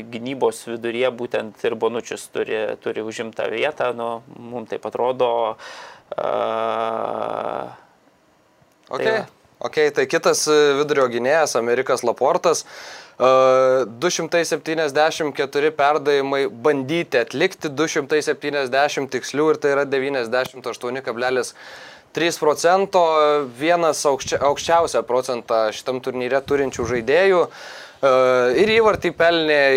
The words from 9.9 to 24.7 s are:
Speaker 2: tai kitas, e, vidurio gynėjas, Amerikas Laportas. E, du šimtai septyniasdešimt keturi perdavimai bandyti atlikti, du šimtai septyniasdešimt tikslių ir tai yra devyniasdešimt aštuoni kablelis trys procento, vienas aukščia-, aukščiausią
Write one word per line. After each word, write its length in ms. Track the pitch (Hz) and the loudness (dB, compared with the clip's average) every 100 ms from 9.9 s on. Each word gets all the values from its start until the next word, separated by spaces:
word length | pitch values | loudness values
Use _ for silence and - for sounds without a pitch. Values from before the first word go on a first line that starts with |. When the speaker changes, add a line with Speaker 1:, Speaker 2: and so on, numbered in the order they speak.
Speaker 2:
tai 140 | 147 131 | 2 0
kitas, 340 | 165 170 151 151 | 0 2 0 2
e, 220 | 151 147 | 4 4
vidurio 300 | 139 147 143 127 | 2 0 2 2
gynėjas, 480 | 117 123 160 151 | 0 2 2 2
Amerikas 480 | 127 117 120 127 123 | 0 0 0 0 0
Laportas. 640 | 120 107 135 180 175 147 | 0 0 2 2 2 0
E, 640 | - - - - - - 127 131 131 131 131 131 110 | -4 -16 -18 -18 -20 0 4 6 6 6 4 2 0
du 240 | 117 170 | -2 -2
šimtai 300 | 175 160 170 | -2 0 0
septyniasdešimt 920 | 160 160 156 160 156 139 160 156 151 135 | 0 -4 -2 -2 0 2 2 2 -4 -2
keturi 340 | 139 143 151 | -2 0 0
perdavimai 800 | 156 139 151 143 143 139 139 139 | 2 2 2 2 2 2 -2 -2
bandyti 720 | 117 151 143 131 165 165 127 | 0 2 2 0 -4 0 0
atlikti, 500 | 113 127 185 - 156 | 0 0 -2 -2 -8
du 160 | 135 160 | -2 -2
šimtai 320 | 165 139 151 143 | -2 0 0 0
septyniasdešimt 840 | 139 143 143 131 135 143 147 131 | -4 -4 -4 0 0 0 0 -4
tikslių 380 | 127 - 139 156 | -6 -4 0 2
ir 100 | 151 | 2
tai 140 | 147 139 | 2 0
yra 100 | 139 | 0
devyniasdešimt 800 | 135 135 135 117 127 131 131 120 | -2 -2 -4 -2 -2 -4 -6 -10
aštuoni 380 | 107 123 131 127 | -8 -8 -6 -6
kablelis 480 | 117 127 127 113 - - - - - _ | -4 -2 -2 -4 -10 -20 -18 -20 -20 _
trys 300 | - 170 160 | -2 -2 0
procento, 640 | 151 139 170 190 196 190 165 156 151 147 131 | 0 2 2 2 2 4 4 4 4 2 -2
vienas 480 | 120 156 170 160 139 | -2 2 2 2 2
aukščia-, 400 | 147 135 - 160 | 0 0 -2 0
aukščiausią 640 | 139 139 - | 0 0 2